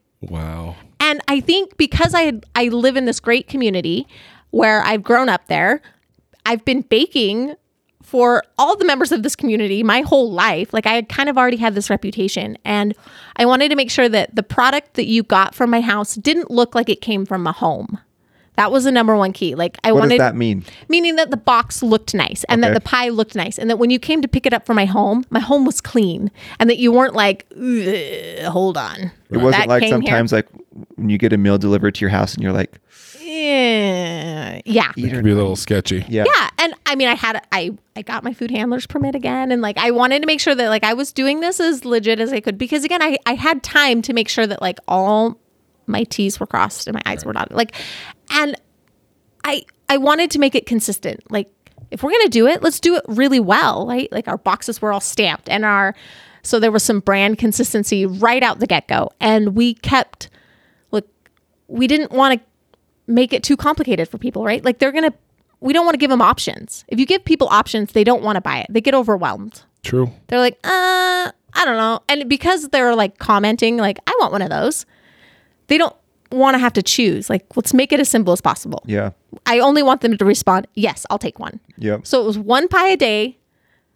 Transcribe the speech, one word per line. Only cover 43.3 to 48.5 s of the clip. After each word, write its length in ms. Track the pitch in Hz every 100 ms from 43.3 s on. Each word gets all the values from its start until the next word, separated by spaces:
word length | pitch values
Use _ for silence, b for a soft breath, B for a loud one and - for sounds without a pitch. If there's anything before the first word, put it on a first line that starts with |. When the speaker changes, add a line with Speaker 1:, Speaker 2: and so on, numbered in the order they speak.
| 240
Speaker 2:
had 280 | 294 311
time 380 | - 302 285 233
to 100 | 220
make 140 | 233 214
sure 180 | - 220
that, 140 | 202
like, 180 | 190 180 -
all 500 | 185 190 214 226 - _ _ _ _ -
my 160 | 208
T's 360 | 226 - 196 -
were 60 | 202
crossed 400 | - 196 - -
and 60 | -
my 60 | -
I's 140 | 98
Speaker 1:
Right. 60 | -
Speaker 2:
were 60 |
dotted. 220 | - - -
Like, 200 | 226 B B B B - _
and 240 | 285 294